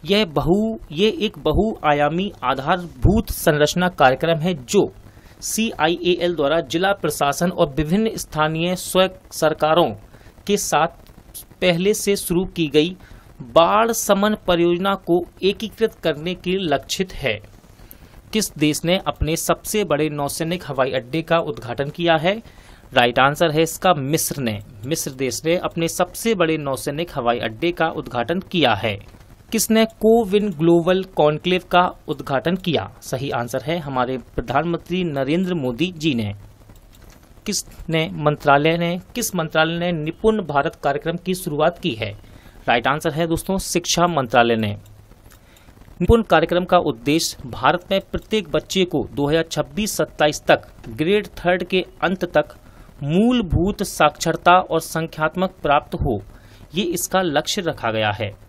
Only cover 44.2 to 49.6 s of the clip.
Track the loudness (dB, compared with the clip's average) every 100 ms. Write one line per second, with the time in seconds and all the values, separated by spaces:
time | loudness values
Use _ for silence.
44.2 | 2 4 4 2 -2 -6 -12 -20 -20 -20
45.2 | -20 -20 -20 -20 -20 -20 -20 -6 4 4
46.2 | 6 4 4 0 2 2 2 -2 0 2
47.2 | 0 -8 -12 2 2 2 0 -2 -2 -10
48.2 | -2 -4 0 -4 -2 -2 0 0 -4 -2
49.2 | 0 0 0 -4